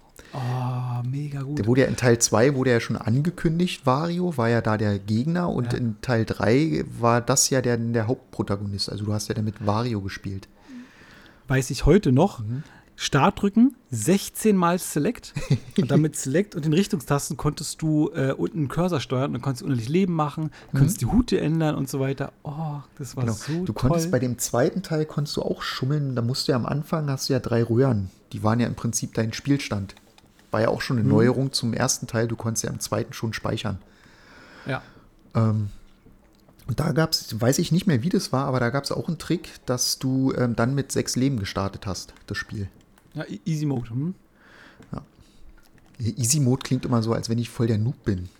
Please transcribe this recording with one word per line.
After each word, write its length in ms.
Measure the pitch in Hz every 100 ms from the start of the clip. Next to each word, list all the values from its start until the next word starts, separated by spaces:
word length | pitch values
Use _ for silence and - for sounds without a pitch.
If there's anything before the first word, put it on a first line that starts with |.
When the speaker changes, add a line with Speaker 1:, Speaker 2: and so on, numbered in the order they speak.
| _ - -
Speaker 1:
Oh, 720 | 135 123 127 123 123 123 123 120
mega 340 | 139 147 139
gut. 160 | 135 147
Speaker 2:
Der 80 | 104
wurde 160 | 123
ja 40 | 127
in 80 | 120
Teil 220 | 127 117
zwei 360 | - 107 131
wurde 160 | 135 131
ja 100 | 117
schon 160 | - 107
angekündigt, 880 | - 123 160 - 170 165 180 -
Wario, 520 | 131 131 170 175 180 139
war 100 | 117
ja 120 | 117
da 140 | 110 107
der 200 | 107 101
Gegner 520 | 98 107 147 175 175
und 220 | - 120
Speaker 1:
Ja. 40 | 120
Speaker 2:
in 220 | 120 107
Teil 240 | - 117
drei 600 | 110 - 101 127 160 151 - 120
war 220 | 117 120
das 300 | 113 135 -
ja 100 | 135
der, 160 | 120 120
der 300 | 117 117 107
Hauptprotagonist. 840 | 131 - - 104 101 104 101 -
Also 140 | 101
du 80 | 104
hast 160 | 107 -
ja 60 |
dann 100 | 110
mit 220 | 107 - 104
Wario 340 | 107 123 107
gespielt. 480 | 95 - 104 95 - - - 254 - - - - - - -
Speaker 1:
Weiß 220 | 131 131
ich 160 | 120 -
heute 240 | 190 151
noch, 280 | 127 190 -
Speaker 2:
Mhm. 220 | 107 127 - - _ -
Speaker 1:
Start 440 | - 143 165 -
drücken, 340 | 202 220 254 - _
sechzehn 680 | 113 107 196 - - 220 190
Mal 220 | 170 175
Select 560 | - 160 196 - - -
Speaker 2:
<laughs> 400 | 523 127 - -
Speaker 1:
und 120 | 127
dann 100 | 147
mit 160 | 151 -
Select 380 | 135 151 208 185
und 80 |
den 80 | 151
Richtungstasten 640 | 151 196 165 - 143 - 143
konntest 460 | 151 147 - -
du, 280 | 160 151 151
äh, 180 | - 135
unten 240 | - 175 180
einen 80 | 139
Cursor 320 | - 180 156
steuern 340 | - 127 143
und 80 | 135
konntest 200 | 123 123
unendlich 260 | - 123 110
Leben 240 | 170 196
machen, 300 | 165 147 - 156 - -
Speaker 2:
Mhm. 60 | 135
Speaker 1:
konntest 240 | 143 214
die 40 | 120
Hute 320 | 214 247 190
ändern 360 | 151 160 156
und 160 | 151 139
so 100 | 139
weiter. 320 | 135 139 139 -
Oh, 360 | 151 147 160 147 - -
das 160 | 131
war 100 | -
Speaker 2:
Genau. 120 | 120 110
Speaker 1:
so 280 | - 165 185
Speaker 2:
Du 80 |
konntest 320 | 104 127 170 165
Speaker 1:
toll. 60 |
Speaker 2:
bei 60 | 131
dem 200 | 123 117
zweiten 440 | - 120 147 -
Teil 220 | - 156
konntest 320 | 156 - 147 -
du 60 |
auch 180 | - -
schummeln, 560 | - - 131 151 139 120
da 60 |
musst 260 | 117 139 -
du 40 |
ja 40 | 131
am 80 |
Anfang, 460 | 107 143 151 165 147
hast 180 | 135 -
du 60 |
ja 40 | 131
drei 240 | - 117
Röhren, 460 | 113 117 135 107 95 - _
die 100 | 113
waren 180 | 107 117
ja 60 | 120
im 80 | 117
Prinzip 360 | 120 - -
dein 220 | - 110
Spielstand. 600 | - 135 139 - 104 98 - _ _ - _ _
War 120 | 107
ja 60 | 113
auch 120 | -
schon 160 | - 123
eine 80 |
Speaker 1:
Mhm. 80 | 131
Speaker 2:
Neuerung 400 | 107 123 123 135
zum 220 | - 117
ersten 320 | - 131 - 117
Teil, 200 | 117 113
du 80 | 113
konntest 280 | 117 113
ja 60 | -
im 100 | 113
zweiten 320 | - 107 117
schon 220 | - 117
speichern. 420 | - - - 104 92 - - - - - - - -
Speaker 1:
Ja. 160 | - 131 - - - _ -
Speaker 2:
Ähm, 340 | 120 110 107 104 - - - - - _ _ _ - -
und 140 | 117
da 120 | 156
gab's, 460 | 143 160 - - 110
weiß 200 | 117 -
ich 140 | 175
nicht 140 | 160 185
mehr, 160 | 131
wie 60 | 151
das 240 | 196 -
war, 140 | 131 139
aber 120 | 127
da 120 | 117
gab's 200 | 139 -
auch 160 | - -
einen 120 | 160
Trick, 320 | - 160 - - -
dass 320 | 123 - -
du, 340 | 131 131 131
ähm, 240 | - 123 113
dann 180 | 117
mit 180 | 139 -
sechs 220 | 120 -
Leben 240 | 120 131 123
gestartet 480 | 98 - 98 - 101
hast, 280 | 90 - - -
das 120 | 104
Spiel. 320 | - 113 95 - _ _ _ 147
Speaker 1:
Ja, 80 |
E-, 160 | - 202
Easy 220 | - 156 151
Mode, 240 | 131 113
hm? 240 | 117 160 190 _ _ - - - - -
Speaker 2:
Ja. 100 | - - _ _ - - - - - - -
E-, 160 | 117 117
Easy 220 | 117 156
Mode 240 | 127 131
klingt 220 | - 127
immer 180 | - 120
so, 100 | 110
als 160 | 113 -
wenn 100 | 117
ich 120 | 117
voll 160 | - 117
der 120 | 107
Noob 260 | 110 -
bin. 240 | - 95 90